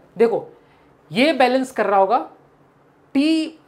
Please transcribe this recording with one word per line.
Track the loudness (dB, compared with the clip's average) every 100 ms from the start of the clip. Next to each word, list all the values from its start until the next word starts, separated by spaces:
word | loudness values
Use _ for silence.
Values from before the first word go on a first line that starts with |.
| _ 0
देखो | 0 0 -6 -18 _ _ _ _ -6
ये | 0 0
balance | 2 2 0 -2
कर | -4 0
रहा | 2
होगा | 2 0 -4 -18 _ _ _ _ _ _ _ -2
टी, | 0 0 -4 -10